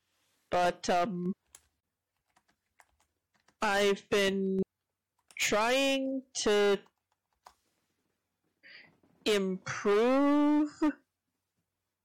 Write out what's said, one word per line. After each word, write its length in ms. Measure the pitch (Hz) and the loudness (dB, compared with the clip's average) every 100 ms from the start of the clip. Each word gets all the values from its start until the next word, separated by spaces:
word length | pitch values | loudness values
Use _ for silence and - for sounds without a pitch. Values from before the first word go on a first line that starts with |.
| _ _ _ _ - | _ _ _ _ -6
but, 360 | 180 180 175 - | 0 0 -2 -2
um, 420 | 180 175 175 180 - _ - _ _ _ _ _ _ _ _ _ _ _ _ _ _ _ _ _ _ _ - | 0 0 -4 -6 -8 _ -20 _ _ _ _ _ _ _ _ _ _ _ _ _ _ _ _ _ _ _ -6
I've 440 | 220 196 202 196 - | -2 2 2 0 -2
been 500 | 208 196 196 190 190 - _ _ _ _ _ _ - | 0 0 -2 -2 -4 -4 _ _ _ _ _ _ -8
trying 840 | - 208 226 262 277 269 269 269 - - 226 | -4 -2 0 0 0 -2 -4 -6 -10 -6 0
to 340 | 208 202 196 - _ _ _ _ _ - _ _ _ _ _ _ _ _ _ _ _ - - - _ _ _ - | 2 2 0 -4 _ _ _ _ _ -20 _ _ _ _ _ _ _ _ _ _ _ -20 -20 -20 _ _ _ -4
improve 1500 | 208 190 185 - - 208 202 240 269 285 294 294 294 302 - 311 - _ _ _ _ _ _ _ _ _ _ | -2 -2 -6 -10 -6 0 2 2 2 2 4 4 2 0 -2 -4 -4 _ _ _ _ _ _ _ _ _ _